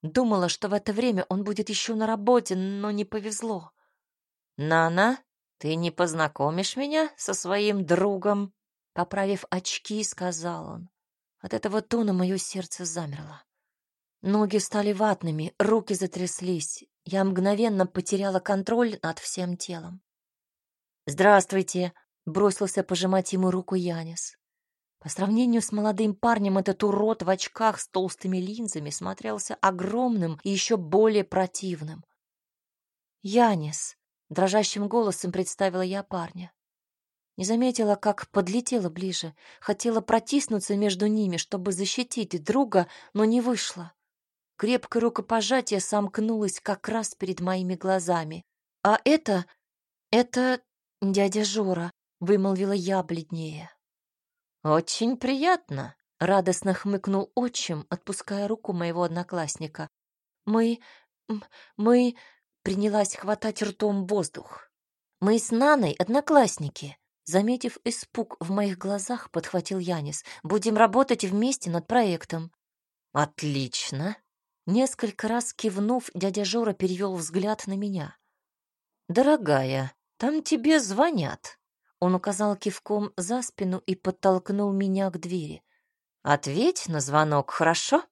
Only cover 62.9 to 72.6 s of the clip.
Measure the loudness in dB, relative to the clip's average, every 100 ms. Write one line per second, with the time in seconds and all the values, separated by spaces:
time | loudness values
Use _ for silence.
62.9 | 2 0 -2 -4 -4 -4 -4 -6 -2 -2
63.9 | 0 -2 -2 -2 -6 -18 -20 -20 _ _
64.9 | _ _ _ 2 2 2 2 4 6 4
65.9 | 0 0 0 4 6 6 2 -8 -8 -16
66.9 | -16 _ _ 0 2 2 0 -4 -6 -6
67.9 | -6 -8 -6 -6 -8 -4 -2 -2 -2 -4
68.9 | -6 -6 -8 -6 -6 -2 -4 -2 -6 -2
69.9 | -4 -4 -8 -12 -14 -2 0 2 6 6
70.9 | 6 2 2 0 0 0 -2 -2 -4 0
71.9 | 2 2 0 -4 -10 -10 _